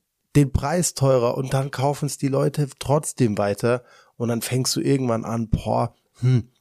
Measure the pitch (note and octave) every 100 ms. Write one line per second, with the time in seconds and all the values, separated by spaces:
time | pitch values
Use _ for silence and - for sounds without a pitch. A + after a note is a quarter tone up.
0 | _ _ _ D3 C#3+ - C#3 F3 E3+ -
1 | C3+ C3 A#2+ B2+ C3 C3+ C#3 - C3+ C#3+
2 | C#3+ - C#3 C3+ D3 C#3 C#3+ - - D3
3 | D#3 - A#2+ G#2 G2+ G2+ A#2+ B2 - -
4 | _ - A#2 A#2 - B2+ B2+ - - C#3
5 | B2+ A2+ G#2+ A#2 A2+ - - A#2 A#2+ -
6 | _ _ B2 B2+ - _